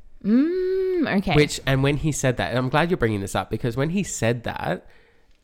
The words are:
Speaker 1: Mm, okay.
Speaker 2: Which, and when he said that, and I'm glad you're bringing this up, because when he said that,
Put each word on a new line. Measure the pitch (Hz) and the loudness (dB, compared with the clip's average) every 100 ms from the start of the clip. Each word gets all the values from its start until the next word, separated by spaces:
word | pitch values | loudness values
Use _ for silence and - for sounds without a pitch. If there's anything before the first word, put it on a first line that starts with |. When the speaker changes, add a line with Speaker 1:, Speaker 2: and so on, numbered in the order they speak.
| - - | -14 -6
Speaker 1:
Mm, | 196 240 311 370 370 381 370 370 285 190 | 2 4 4 2 0 0 0 0 0 0
okay. | 190 | 2
Speaker 2:
Which, | 147 147 - - | 4 4 0 0
and | 135 | 2
when | 139 143 | 2 0
he | 151 | -2
said | 139 131 120 | 0 0 0
that, | 85 | -2
and | 120 | -2
I'm | 131 | 0
glad | 147 170 | 0 2
you're | 180 | 2
bringing | 117 104 | 0 0
this | 98 | -2
up, | 101 92 | -4 -4
because | 110 123 117 | -4 -2 -2
when | 151 | -2
he | 196 | -2
said | - - 113 123 | -4 -2 0 0
that, | - - - 180 - - _ _ _ _ | -4 -6 -4 -6 -8 -20 _ _ _ _